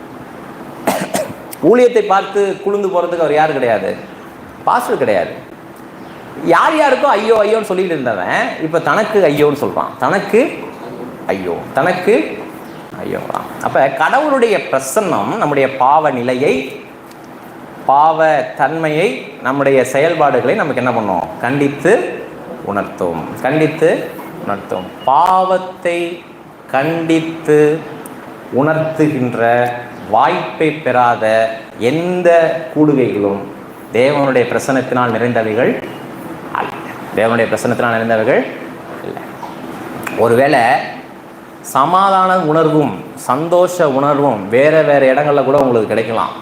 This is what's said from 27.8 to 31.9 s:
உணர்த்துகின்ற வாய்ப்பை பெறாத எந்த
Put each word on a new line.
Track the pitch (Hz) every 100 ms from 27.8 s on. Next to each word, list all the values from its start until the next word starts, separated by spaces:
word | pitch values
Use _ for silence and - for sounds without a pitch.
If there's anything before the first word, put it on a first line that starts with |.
| - - - - - - - 120
உணர்த்துகின்ற | 151 156 - - 151 135 123 113 117 120 120 120 - - 92
வாய்ப்பை | 110 147 180 160 - 160
பெறாத | 151 127 123 120 113 110 110 113 - - -
எந்த | 113